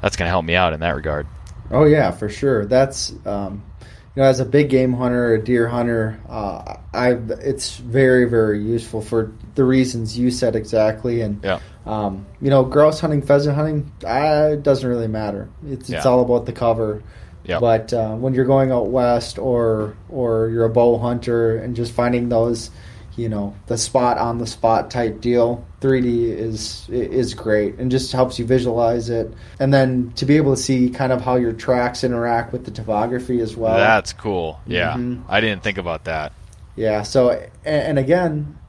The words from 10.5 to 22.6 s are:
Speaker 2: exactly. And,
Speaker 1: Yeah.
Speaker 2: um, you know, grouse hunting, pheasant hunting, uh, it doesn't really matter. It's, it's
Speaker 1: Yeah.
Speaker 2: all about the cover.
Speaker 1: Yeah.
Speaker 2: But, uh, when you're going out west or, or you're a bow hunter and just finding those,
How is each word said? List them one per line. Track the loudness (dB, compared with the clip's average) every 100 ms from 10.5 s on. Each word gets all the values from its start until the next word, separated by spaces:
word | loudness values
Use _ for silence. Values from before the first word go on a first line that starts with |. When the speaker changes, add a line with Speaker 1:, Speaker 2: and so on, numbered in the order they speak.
| -2
Speaker 2:
exactly. | -2 2 2 0 -2 -2
And, | -2 -4
Speaker 1:
Yeah. | -4 -4 -6 -16 -8
Speaker 2:
um, | -4 -4 -6 -14 -6
you | 2
know, | 4
grouse | 4 4 4 2
hunting, | -2 -2
pheasant | 2 2 2 0
hunting, | -2 -4 -6 -10 -4
uh, | 0 2 2 2
it | 2
doesn't | 2 2 0
really | -2 -2
matter. | -4 -4 -6 -10 -16 -12
It's, | -12 -8
it's | -2
Speaker 1:
Yeah. | 2
Speaker 2:
all | 4
about | 4 2 0
the |
cover. | -2 0 0 -2 -4 -10 -20 -20 -20
Speaker 1:
Yeah. | -4 0
Speaker 2:
But, | 2 2 2
uh, | -2 -2
when | -2 -2
you're | 0
going | 4 4 4
out | 2 0
west | 0 2 0 -2 -6
or, | -2 0 2 0 -4 -8 -12
or | -4 -2 0 0
you're | 0
a | 2
bow | 6 4 4
hunter | 0 -2 0 2 2 0
and | -4 -6
just | -4
finding | 0 0 0 0
those, | 2 2 -2